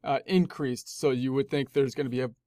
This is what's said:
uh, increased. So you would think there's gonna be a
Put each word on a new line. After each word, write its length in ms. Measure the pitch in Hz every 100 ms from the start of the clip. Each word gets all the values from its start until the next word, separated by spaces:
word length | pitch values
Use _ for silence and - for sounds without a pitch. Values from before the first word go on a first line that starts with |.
uh, 160 | 143 139 -
increased. 720 | 185 180 - 139 123 - -
So 120 | 147
you 220 | 131 131
would 160 | 131 139
think 240 | 147 135
there's 220 | 143 135
gonna 160 | 131 135
be 100 | 123
a 120 | 127 -